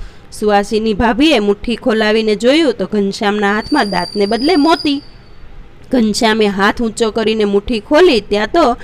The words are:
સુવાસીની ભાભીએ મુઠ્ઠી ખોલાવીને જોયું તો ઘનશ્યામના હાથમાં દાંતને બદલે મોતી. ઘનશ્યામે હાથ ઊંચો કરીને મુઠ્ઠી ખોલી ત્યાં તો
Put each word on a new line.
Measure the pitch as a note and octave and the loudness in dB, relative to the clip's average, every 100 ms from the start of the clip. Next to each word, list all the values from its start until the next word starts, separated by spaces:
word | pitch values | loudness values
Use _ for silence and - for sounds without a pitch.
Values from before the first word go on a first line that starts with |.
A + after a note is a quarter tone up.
| - - - - | -14 -16 -20 -6
સુવાસીની | G#3 G3+ G#3 G#3+ A3 | 0 2 2 0 0
ભાભીએ | G3+ A#3 A#3 D4+ C4+ | 0 0 2 2 2
મુઠ્ઠી | G3+ G3+ - A3+ | 2 -2 -4 -4
ખોલાવીને | B3+ A3 G#3+ A3 A3 | -2 0 2 0 0
જોયું | G#3 A#3+ D4+ D#4 | 0 2 2 2
તો | - F#3+ | 0 -2
ઘનશ્યામના | G#3 G3 - G#3 G#3 G3+ | -2 -2 -2 -2 0 0
હાથમાં | G#3 G#3+ D4 G#3 | -2 -2 -2 -2
દાંતને | F#3 F3 G#3 G3+ | -4 -4 -2 -2
બદલે | A3+ C#4 F4+ | 0 0 2
મોતી. | D4+ F4 D4+ C#4+ - - - - - - - - - | 2 2 0 -4 -6 -18 -20 -20 -18 -18 -20 -20 -4
ઘનશ્યામે | B3 A3 G3+ A3+ A3 G#3 | 0 0 0 0 2 0
હાથ | G3 G3+ - | 2 0 0
ઊંચો | A3+ - A3+ | -4 -4 -6
કરીને | A3+ G#3+ A3 | -2 -2 0
મુઠ્ઠી | G#3 G3+ G3+ A3+ | 0 0 -2 -4
ખોલી | - D4+ F4+ A#3 | 0 4 4 4
ત્યાં | - G3+ G#3 | 0 -2 0
તો | E4+ C#4 - | 2 2 0